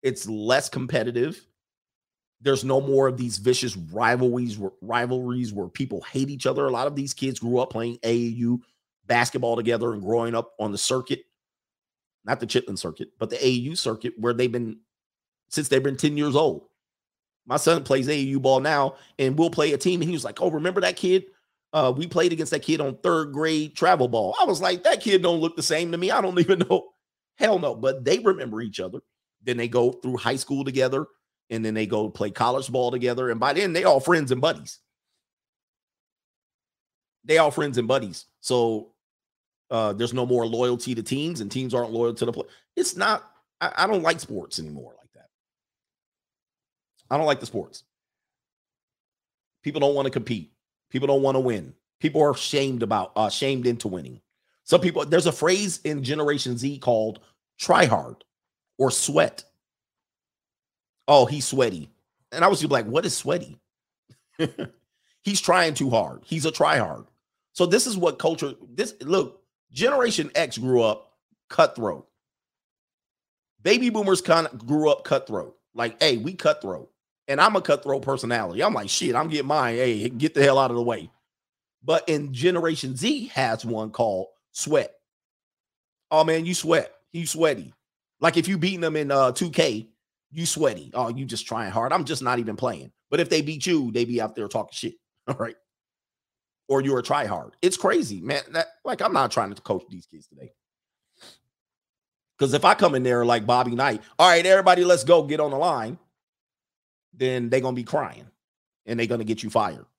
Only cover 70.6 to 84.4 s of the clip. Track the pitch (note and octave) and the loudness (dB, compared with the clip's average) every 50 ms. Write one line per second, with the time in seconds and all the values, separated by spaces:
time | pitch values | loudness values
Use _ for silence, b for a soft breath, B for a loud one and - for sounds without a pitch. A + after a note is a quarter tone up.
70.6 | A2+ B2+ B2+ B2 A#2 A2 G#2 - - _ _ _ _ _ _ _ _ _ - - | -2 2 2 4 4 2 0 -2 -6 _ _ _ _ _ _ _ _ _ 4 4
71.6 | E3 C#3+ - - A#2 G2+ E2+ C2+ - _ _ _ _ _ _ _ _ _ _ _ | 4 4 4 -2 -6 -6 -6 -6 -12 _ _ _ _ _ _ _ _ _ _ _
72.6 | _ _ _ _ _ _ _ _ _ _ _ _ _ _ _ _ _ _ _ _ | _ _ _ _ _ _ _ _ _ _ _ _ _ _ _ _ _ _ _ _
73.6 | G#2 E3+ G#3+ A#3+ B3+ A#3+ G#3+ G#3+ G#3 G3 F#3+ F#3 - - E3 E3 D#3+ D#3 - A#2 | _ 2 2 4 2 0 0 0 2 2 0 0 4 2 2 2 2 0 -6 -12
74.6 | A2 A#2 D3 D3+ D3+ D#3 C#3+ - - - D#3 C3+ - - A2 F#2+ D#2 - - _ | -6 -2 0 2 4 2 2 2 0 -2 -2 -2 -2 -4 -8 -8 -8 -8 -14 _
75.6 | _ _ _ A2+ A#2+ A#2 A2+ - D3 D#3 C3 A2+ G#2 D3+ F#3+ - - D#3 D3+ D3+ | _ _ _ -6 -6 -6 -2 0 2 2 2 0 -2 -6 -8 -2 0 0 0 0
76.6 | - G2 F#2 C#2+ - - _ _ _ _ _ _ _ - C3+ C#3 E3 A3 A3 F#3+ | -2 -10 -10 -10 -12 -18 _ _ _ _ _ _ _ -6 2 4 4 4 4 2
77.6 | - - D3 C#3+ - C#3+ C#3 C3+ A#2+ C3+ C3+ C3 - A#2+ A#2+ A#2 A2 F2+ E2+ G#2 | 2 2 0 0 2 -2 -4 -2 -2 -4 -4 -4 -2 -2 -2 -2 -2 -4 -4 -2
78.6 | D#3 G3+ - B2 G2 G2 - - - D3+ A#2+ A#2+ D3+ E3 D3+ D3 C3+ C3+ D3 D#3 | -2 0 0 -2 -4 -4 -4 -2 0 0 0 0 0 -2 -2 -4 -2 0 0 0
79.6 | C3 A#2+ A#2 A#2 B2+ B2+ A#2 G#2+ G#2 A#2+ C3 A2+ C3+ D3+ - C#3+ C#3 C#3 C3+ C3+ | 0 0 0 0 0 0 0 0 -2 -6 -4 -2 -2 -2 2 4 4 6 6 6
80.6 | C3+ B2+ A#2+ A#2+ A#2+ A#2+ A#2 A2 - - _ _ _ _ _ _ _ _ _ _ | 4 2 2 -2 -2 -2 -4 -6 -8 -14 _ _ _ _ _ _ _ _ _ _
81.6 | _ _ _ _ _ B2+ D#3+ D#3+ - - D#3+ D3 D3 C#3+ C3 A#2+ C3 F3+ F#3 E3+ | _ _ _ _ _ 0 0 0 2 0 -2 -2 -2 -6 -8 0 0 2 2 2
82.6 | E3 E3 D#3+ C#3 - C3+ C3 B2+ D3 G#3 D#4 C#4+ - C#3+ - C3 C3 A#2+ A2+ A2 | 0 0 -2 -2 -6 -8 -6 -4 -2 -2 -2 -2 -4 -8 -4 -2 0 0 0 -2
83.6 | - A#2 A#2 A2 A2 A2 G#2 - A#2+ A2+ G2 F#2 F#2+ - _ _ | -4 -4 -4 -4 -4 -8 -2 -2 0 0 0 -2 -6 -8 _ _